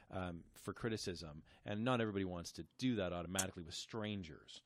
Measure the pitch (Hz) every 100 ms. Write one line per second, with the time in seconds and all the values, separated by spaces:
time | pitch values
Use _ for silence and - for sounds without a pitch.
0 | - 95 90 85 - - - - 120 110
1 | - 82 82 76 - - 110 104 120 123
2 | 110 98 95 87 85 - 80 - 127 110
3 | 90 87 85 95 95 95 85 - - 113
4 | 107 101 80 - - -